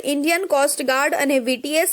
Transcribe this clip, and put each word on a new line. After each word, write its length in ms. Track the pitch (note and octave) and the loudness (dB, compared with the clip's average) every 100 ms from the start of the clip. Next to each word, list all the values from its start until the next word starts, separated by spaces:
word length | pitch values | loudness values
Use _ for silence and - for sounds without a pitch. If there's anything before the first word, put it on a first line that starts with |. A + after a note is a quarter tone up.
ઇન્ડિયન 420 | - C#4+ D4+ E4+ F#4+ | -2 -2 0 0 0
કોસ્ટ 360 | C#4 C#4+ - | 2 2 0
ગાર્ડ 320 | C4 C4 D4+ | -2 0 0
અને 220 | E4 C#4 C4+ | 0 2 0
વી 180 | A#3 B3 | 0 -4
ટી 200 | C#4+ D#4 | -2 0
એસ 160 | F4+ | 0